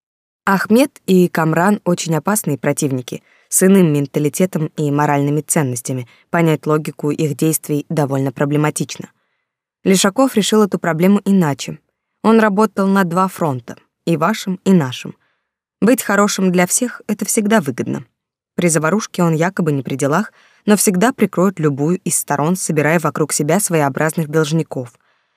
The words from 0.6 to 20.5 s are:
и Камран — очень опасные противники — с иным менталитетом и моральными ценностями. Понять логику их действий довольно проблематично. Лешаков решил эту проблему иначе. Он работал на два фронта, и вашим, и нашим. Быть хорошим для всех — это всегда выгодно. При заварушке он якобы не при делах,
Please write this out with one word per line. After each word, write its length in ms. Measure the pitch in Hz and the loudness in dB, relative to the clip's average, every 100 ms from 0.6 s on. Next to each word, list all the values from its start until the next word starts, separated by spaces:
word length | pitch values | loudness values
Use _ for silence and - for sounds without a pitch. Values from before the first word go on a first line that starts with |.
| - 226 285 - - | 2 2 2 -2 2
и 220 | 185 175 | 4 4
Камран — 540 | - 160 160 185 208 - | 2 0 2 2 0 -2
очень 300 | 175 156 156 | -4 -2 -2
опасные 420 | 190 208 160 139 | -2 -2 -2 -4
противники — 640 | 147 139 147 131 123 - - _ _ | -2 -2 -2 -4 -6 -14 -16 _ _
с 140 | - | 2
иным 320 | 190 196 165 | 4 6 4
менталитетом 800 | 147 143 147 147 - 185 160 151 - | 2 -2 -2 -2 -2 -2 -2 -6 -4
и 140 | 147 | -2
моральными 520 | 143 147 143 143 151 | 0 2 2 0 -2
ценностями. 680 | - 170 135 123 - 131 120 _ _ | -2 -2 -2 -4 -8 -8 -10 _ _
Понять 340 | 170 165 151 151 | 0 2 0 0
логику 460 | 151 151 - 147 | -2 -2 -6 -6
их 260 | 147 156 131 | -2 -4 0
действий 480 | 160 156 - 147 - | -2 -2 -4 -6 -2
довольно 420 | 156 139 139 135 | -2 0 -2 -4
проблематично. 800 | - 143 147 151 - 143 - - _ _ _ _ _ _ _ | -2 -2 0 0 -2 -8 -10 -18 _ _ _ _ _ _ _
Лешаков 520 | 180 185 196 190 269 220 | 0 2 2 2 2 2
решил 280 | 185 214 | 2 2
эту 160 | 202 180 | 2 0
проблему 420 | 175 160 185 202 196 | -2 2 2 2 2
иначе. 520 | 196 156 139 - 156 _ _ _ _ | 2 2 -2 -8 -14 _ _ _ _
Он 160 | 208 226 | 2 4
работал 480 | 214 196 214 - 196 | 4 2 0 0 0
на 160 | 196 | 2
два 240 | 180 175 190 | 0 0 -2
фронта, 480 | - 165 127 - - _ _ - | -2 -4 -4 -10 -20 _ _ -4
и 120 | 156 | 0
вашим, 420 | 165 220 - 180 | 0 -2 -6 -4
и 100 | 196 | 2
нашим. 420 | 185 131 120 147 - _ _ _ _ _ _ | 2 2 -6 -14 -18 _ _ _ _ _ _
Быть 220 | 196 254 | 2 2
хорошим 500 | - 202 208 - 190 | 2 0 0 0 0
для 140 | 180 180 | 2 0
всех — 360 | - 247 - - | 0 -4 -6 -8
это 180 | 208 214 | -6 -2
всегда 360 | - 202 220 | -2 2 0
выгодно. 440 | 139 123 120 139 - _ _ _ _ - | 0 -4 -6 -6 -10 _ _ _ _ -2
При 120 | 175 | 0
заварушке 540 | 160 156 202 - - | 2 0 0 -4 -2
он 140 | 170 156 | 0 2
якобы 360 | 170 - 156 | 0 -2 -2
не 120 | 139 | -2
при 120 | - 135 | -4 -4
делах, 380 | 139 165 220 _ _ | -2 0 -2 _ _